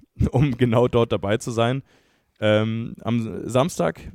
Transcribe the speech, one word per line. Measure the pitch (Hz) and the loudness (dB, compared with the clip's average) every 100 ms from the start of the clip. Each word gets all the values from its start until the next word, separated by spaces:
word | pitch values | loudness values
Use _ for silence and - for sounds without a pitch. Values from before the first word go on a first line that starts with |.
| _ - | _ -2
<laughs> | - | 0
um | 131 147 117 | 2 2 2
genau | - 113 123 | 2 4 2
dort | 120 117 | 2 2
dabei | 104 98 113 | 0 -2 -4
zu | - | -2
sein. | 113 117 135 - _ _ _ _ - | -2 0 -2 -8 _ _ _ _ -4
Ähm, | 107 107 110 113 117 - | 2 2 2 -2 -6 -8
am | - 120 113 90 - | -4 -2 -2 -8 -2
Samstag, | 120 160 - 170 165 - | 0 0 0 -4 -4 -12